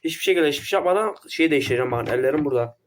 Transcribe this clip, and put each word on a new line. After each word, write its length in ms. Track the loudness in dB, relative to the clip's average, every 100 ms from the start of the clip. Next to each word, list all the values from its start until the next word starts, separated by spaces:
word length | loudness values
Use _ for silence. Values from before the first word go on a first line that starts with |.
Hiçbir 200 | -6 -4
şekilde 260 | 0 2 2
hiçbir 160 | 0 -2
şey 120 | 0
yapmadan 380 | 2 0 0 -6 -14
şey 220 | 0 2
değiştireceğim 400 | 2 0 -2 0
bakın. 220 | -2 -2
Ellerim 320 | 0 0 0 0
burada. 320 | 0 -2 -8